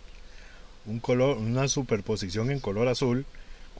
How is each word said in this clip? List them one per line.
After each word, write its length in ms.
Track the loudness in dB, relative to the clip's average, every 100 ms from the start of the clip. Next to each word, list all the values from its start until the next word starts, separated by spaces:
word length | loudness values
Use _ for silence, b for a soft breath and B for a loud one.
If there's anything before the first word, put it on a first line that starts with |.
| -18 -18 B B B B B B -8
un 120 | -6
color, 380 | 2 4 6 4
una 320 | 2 2 2
superposición 840 | 2 2 0 0 -2 0 0 0
en 80 | 0
color 300 | 0 2 2
azul 360 | 4 2 2 -2 B B B B -8